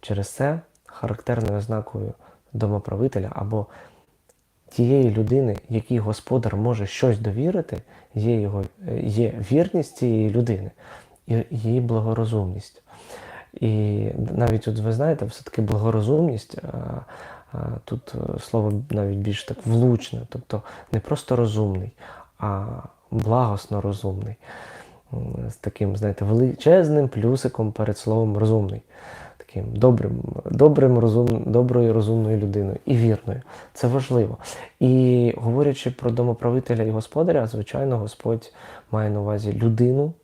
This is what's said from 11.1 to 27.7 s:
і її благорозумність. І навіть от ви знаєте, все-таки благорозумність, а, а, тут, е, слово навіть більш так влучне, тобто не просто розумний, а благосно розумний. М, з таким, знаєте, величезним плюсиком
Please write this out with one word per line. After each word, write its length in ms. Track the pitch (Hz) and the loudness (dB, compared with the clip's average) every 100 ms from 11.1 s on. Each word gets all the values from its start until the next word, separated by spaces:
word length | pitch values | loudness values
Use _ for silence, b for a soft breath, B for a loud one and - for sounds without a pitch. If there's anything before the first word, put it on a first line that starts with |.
| B - | B -2
і 160 | 113 - | -2 -2
її 320 | 117 110 120 | -4 0 0
благорозумність. 1000 | 120 113 110 113 110 110 95 95 - _ _ B B B B B B - | 2 0 0 -2 0 0 -2 -6 -12 _ _ B B B B B B -4
І 440 | 113 107 104 104 104 - 113 - | 0 0 0 0 -4 -4 -4 0
навіть 320 | 117 110 - | 0 0 -2
от 120 | 110 | -2
ви 140 | 110 | -2
знаєте, 320 | 113 151 151 107 | 0 0 -2 -4
все-таки 360 | - - - | -10 -10 -4
благорозумність, 960 | 107 110 110 113 104 151 170 113 - - | -2 0 2 0 2 2 2 -2 -8 -14
а, 200 | - - - - - B B B B | -10 -10 -8 -10 -12 B B B B
а, 60 | - - 117 - | -8 -8 -8 -8
тут, 300 | 120 - - | -10 -8 -8
е, 240 | - - | -6 -6
слово 340 | - 117 107 104 139 | -2 0 0 -2 -2
навіть 280 | 104 101 98 | -2 -2 -2
більш 260 | 101 101 | -2 -4
так 140 | - - 117 | -6 -8 0
влучне, 560 | 113 123 117 - 117 117 | 4 4 2 -2 -12 -10
тобто 320 | 123 - 107 B B B | -14 -8 -10 B B B
не 80 | 113 | -6
просто 360 | - 147 - 123 | -2 -6 -2 0
розумний, 560 | 117 107 107 95 95 - B B B _ | 2 2 0 -2 -6 -12 B B B _
а 260 | 107 98 104 113 - _ _ | -4 -4 -6 -10 -14 _ _
благосно 680 | 110 107 117 120 101 - 104 | -4 2 2 2 -2 -4 -4
розумний. 540 | 98 101 101 95 107 110 B B B B B B _ | -4 -4 -6 -6 -8 -12 B B B B B B _
М, 220 | - 120 - 117 | -10 -8 -8 -8
з 60 | - | -8
таким, 420 | - - 101 101 | -10 -2 -2 0
знаєте, 280 | 104 98 101 | -2 -2 2
величезним 840 | 113 127 - 151 180 160 151 135 | 4 2 2 6 6 6 2 2
плюсиком 640 | 117 110 131 135 - 107 | 0 0 0 -2 -2 -4